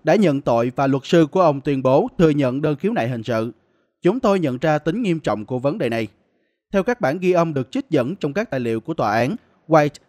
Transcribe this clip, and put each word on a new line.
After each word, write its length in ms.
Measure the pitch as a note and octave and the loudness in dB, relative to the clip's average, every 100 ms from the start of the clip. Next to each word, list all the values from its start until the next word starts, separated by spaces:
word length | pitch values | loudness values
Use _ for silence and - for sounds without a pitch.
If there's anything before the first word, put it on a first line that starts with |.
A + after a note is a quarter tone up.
đã 100 | D3+ | 0
nhận 260 | G3 F3+ C#3 | 2 2 2
tội 320 | C#3 A#2 B2 C3+ | 0 0 0 -2
và 100 | C3+ | 0
luật 160 | C3+ | -2
sư 220 | - E3+ D#3 | 2 2 4
của 140 | F#3+ | 4
ông 200 | E3+ C#3 | 2 2
tuyên 220 | D3+ C3+ | -2 0
bố 260 | C3 C#3+ B3 - | 2 2 2 2
thừa 100 | D#3+ | 2
nhận 320 | D3 C3 C3+ | 4 0 0
đơn 140 | D#3 D3 | -2 -2
khiếu 160 | G3 | -4
nại 160 | A3+ A#2+ | -2 -4
hình 140 | A#2+ | -6
sự. 300 | A2 A2+ A#2 - _ _ _ _ | -4 -4 -4 -8 _ _ _ _
"Chúng 180 | E3+ B3 | -2 0
tôi 200 | A3 G3 | 0 0
nhận 180 | D#3 C3 | 0 -2
ra 200 | D#3+ D3+ | -2 -2
tính 240 | E3 G#3 | -2 -2
nghiêm 180 | G#3 D#3+ | -2 -2
trọng 240 | A#2 G#2 | -2 -4
của 140 | G#2 B2+ | -4 -4
vấn 200 | C#3 A3 | -4 -2
đề 100 | B2 | -4
này." 200 | A#2 A2 _ _ _ _ _ _ | -4 -6 _ _ _ _ _ _
Theo 100 | G3 | -2
các 180 | F#3 B3 | -2 -2
bản 180 | D3 F3+ | -2 0
ghi 140 | F3+ | 0
âm 220 | F3 E3 | 2 2
được 160 | C#3 B2 | -2 -4
trích 200 | C4+ - | -6 -2
dẫn 260 | D3 B2 - | -2 -2 -4
trong 160 | D3 | -6
các 180 | C#3 A3+ | -4 -6
tài 100 | C3+ | -4
liệu 200 | A#2 A2+ | -4 -4
của 140 | D#3 | -4
tòa 180 | E3 A2+ | -4 -2
án, 240 | A2 B2+ E3 _ _ - | 0 -2 -4 _ _ 0
White 320 | D#3 D3 - | 2 2 -4